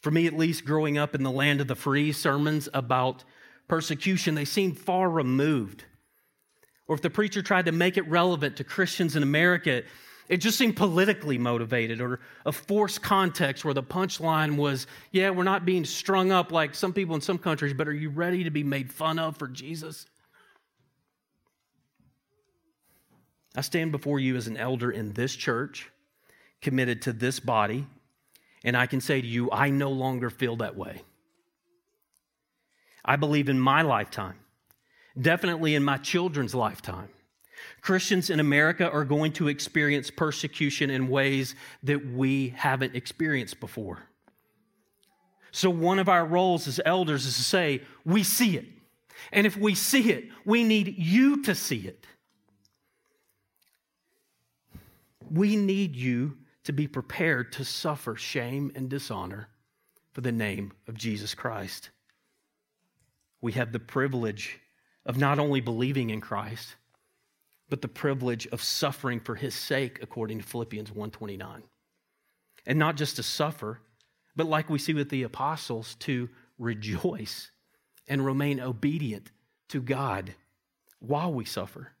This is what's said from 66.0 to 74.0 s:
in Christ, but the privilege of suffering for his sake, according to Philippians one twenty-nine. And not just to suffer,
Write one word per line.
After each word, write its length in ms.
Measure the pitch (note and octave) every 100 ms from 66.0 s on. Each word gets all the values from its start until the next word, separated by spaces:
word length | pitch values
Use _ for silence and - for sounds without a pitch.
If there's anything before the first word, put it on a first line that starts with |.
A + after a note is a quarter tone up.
| A#2
in 100 | G#2+
Christ, 560 | G2+ G#2 G2+ A2+ - - _ _ _ _ _ _ _ _ _
but 140 | C#3
the 60 | B2
privilege 580 | - D3+ C3+ B2+ A#2 -
of 140 | B2+
suffering 580 | - - D3 C#3 C3 A#2+
for 140 | -
his 200 | A2 C3+
sake, 440 | - - C3+ C3 B2
according 360 | A#2+ - A2 A2
to 60 |
Philippians 480 | G2 A#2+ A2+ G#2+ G#2
one 180 | G#2 G#2+
twenty-nine. 540 | A2 G#2+ G2 G2+ D3 - _ _ _ _ _ _ _ _ _
And 140 | - D3
not 180 | D#3 D3+
just 200 | D3 -
to 60 |
suffer, 580 | A#2+ - D3+ D#3 G#2+ A#2 _ _